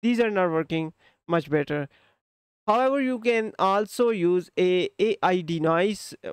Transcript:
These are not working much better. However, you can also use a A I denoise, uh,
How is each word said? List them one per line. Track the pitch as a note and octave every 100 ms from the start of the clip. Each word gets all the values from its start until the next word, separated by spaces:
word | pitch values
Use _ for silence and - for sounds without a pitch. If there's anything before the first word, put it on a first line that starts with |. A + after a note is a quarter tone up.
These | A3+ A#3+
are | A3+
not | G3+ F3+
working | D#3+ D#3 E3 D#3+ - _ _ -
much | E3+ D3+
better. | D3+ C#3+ D3 C#3+ _ _ _ _ _ _ _ -
However, | A3 C4 C#4
you | C4 B3+
can | A#3 A#3 A3 -
also | F#3+ G3 G#3+ - A#3+
use | A3 E3+ F3+ F3 -
a | F3+ F3+ E3+ _
A | G#3+ -
I | E3 F#3
denoise, | D#3+ E3 D#3+ E3 G3 G3+ - -
uh, | -